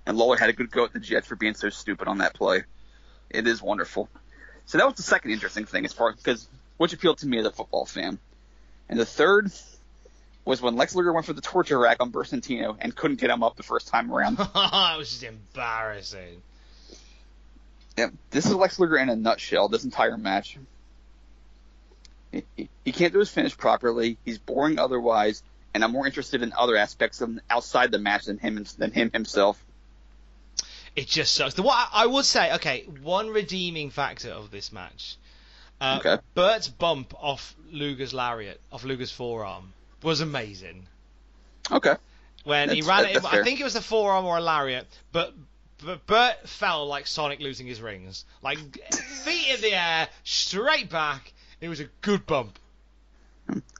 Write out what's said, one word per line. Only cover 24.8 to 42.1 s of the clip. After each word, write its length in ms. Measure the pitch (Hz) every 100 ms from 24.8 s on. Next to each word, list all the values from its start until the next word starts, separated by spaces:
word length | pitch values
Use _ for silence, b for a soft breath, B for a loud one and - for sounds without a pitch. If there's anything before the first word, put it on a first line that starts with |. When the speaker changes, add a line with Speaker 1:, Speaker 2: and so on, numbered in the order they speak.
| 139 127 117 113 107 107 - - -
Speaker 1:
and 120 | 104
I'm 80 | 110
more 140 | 123 135
interested 360 | 139 135 123
in 100 | 117
other 240 | - 123 107
aspects 440 | 104 - 113 -
of, 180 | 117 113 -
outside 440 | 120 - 131 123
the 60 | 104
match 260 | 101 104
than 140 | 110 104
him, 260 | 117 107 101 -
than 120 | 113
him 200 | - 117
himself. 500 | 113 110 107 98 101 - - - - - - - - - - B B B -
Speaker 2:
It 100 | 123
just 280 | 160 135
sucks. 200 | - 143
The, 80 | 180
what 140 | 220 247 233
I, 120 | 208
I 20 | 233
would 180 | 269
say, 300 | 262 233 170
okay, 300 | 165 156 127 - 143
one 260 | 143 185 220
redeeming 600 | 214 165 185 180 165 143
factor 400 | 147 135 - 120
of 200 | 85 104
this 220 | 101 -
match. 440 | 107 92 - - - b b b b b -
Uh, 180 | 135 135
Speaker 1:
Okay. 180 | - - -
Speaker 2:
Bert's 340 | - 185 220 -
bump 460 | - 170 143 127 -
off 340 | 147 135 - - -
Luger's 420 | 156 143 131 131
lariat, 460 | 131 123 117 101 - -
off 120 | 127
Luger's 260 | 131 131 123
forearm, 600 | - 120 117 101 92 92 - - -
was 180 | 160 147
amazing. 680 | 156 139 107 95 92 90 92 - - - - - - - -
Speaker 1:
Okay. 240 | - 147 - b